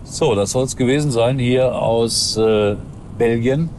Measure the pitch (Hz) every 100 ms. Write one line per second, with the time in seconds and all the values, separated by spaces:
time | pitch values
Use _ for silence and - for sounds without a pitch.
0 | - - 160 104 101 127 131 - 127 139
1 | 147 117 117 135 123 127 127 104 107 117
2 | 117 107 - 110 110 107 104 104 - -
3 | - - 117 117 117 135 165